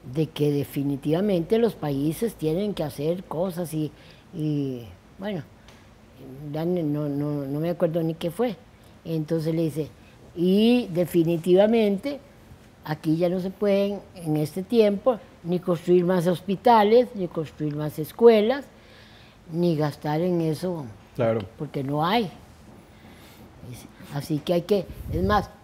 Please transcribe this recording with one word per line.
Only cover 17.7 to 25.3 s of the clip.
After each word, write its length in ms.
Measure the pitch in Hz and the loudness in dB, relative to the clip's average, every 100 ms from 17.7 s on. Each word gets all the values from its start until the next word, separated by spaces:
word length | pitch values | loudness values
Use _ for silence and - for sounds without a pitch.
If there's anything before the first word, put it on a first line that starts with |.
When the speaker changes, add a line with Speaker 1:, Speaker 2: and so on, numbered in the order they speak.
| 147 | -4
Speaker 1:
más 220 | 151 151 | -6 -6
escuelas, 680 | 151 - 233 220 214 277 - - - - - - - - - | -10 6 8 8 4 -2 -6 -20 -20 -20 -20 -20 -20 -20 -8
ni 240 | 165 175 151 | -2 0 2
gastar 460 | 151 - 156 151 | -2 -2 -4 -2
en 200 | 180 175 | 0 0
eso, 440 | 160 151 180 170 123 104 - - | 0 -2 -6 -8 -10 -16 -14 -2
Speaker 2:
Claro. 240 | 117 113 | 0 0
Speaker 1:
porque, 120 | 98 - | -4 -12
porque 260 | 147 151 | -10 -8
no 220 | 135 147 165 | -4 -2 0
hay. 240 | 233 185 - - - - - - - - - - - - - 117 | 0 -2 -8 -20 -20 -20 -20 -20 -20 -20 -20 -20 -20 -20 -20 -18
Dice, 180 | 120 - - - | -18 -18 -20 -10
así 240 | 143 - 151 | -10 -4 -4
que 140 | 165 | 0
hay 80 | 175 | -2
que, 220 | 170 202 - - - | 2 -2 -2 -12 -8
es 120 | 160 | -2
más 260 | 190 | 2